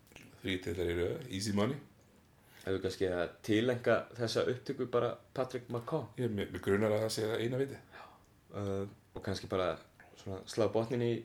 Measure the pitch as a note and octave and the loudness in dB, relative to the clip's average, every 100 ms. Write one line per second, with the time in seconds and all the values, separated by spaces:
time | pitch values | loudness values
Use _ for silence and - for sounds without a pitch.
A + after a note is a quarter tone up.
0 | - - - - G2 F#2 F2 F2 E2+ E2+ | -20 -20 -20 -8 -4 -2 -2 0 0 2
1 | F#2 - - F#2+ G#2+ G2+ A2 D3 - - | 0 -2 -6 -4 0 4 2 0 -8 -20
2 | - - - - - - F#2 F#2+ F#2+ - | -20 -20 -20 -20 -20 -10 -4 -2 -2 0
3 | F#2+ F2 E2 - - G#2+ B2+ A#2+ A#2+ A2 | 0 2 -2 -4 2 2 4 2 2 2
4 | - - A2+ A#2 - A#2+ - C3 A#2+ A#2+ | 0 -4 -2 2 0 0 -4 -4 0 2
5 | A#2+ - - - B2+ B2+ - A#2+ - D#3 | 2 -2 -6 -4 -2 -4 -6 -6 -2 -4
6 | A2 - A#2+ G2+ F2 F2+ G2+ G2 A2 G#2+ | -4 -2 -2 0 -2 -2 2 4 6 4
7 | A2 A2 A2 A2+ A#2 C3 C3+ A2+ - - | 2 0 0 0 0 0 -2 -4 -14 -18
8 | - - - _ - G2+ G2+ G2 G2 - | -18 -20 -20 _ -10 -4 -2 -2 -4 -8
9 | - - - F#2+ - F#2+ F2+ D#2 - - | -16 -8 -4 -4 0 2 2 0 -8 -20
10 | - - G#2 F#2+ - - G#2 A2 A2+ A#2+ | -20 -14 -8 -8 -4 2 4 4 2 2
11 | A#2+ A#2 | 2 0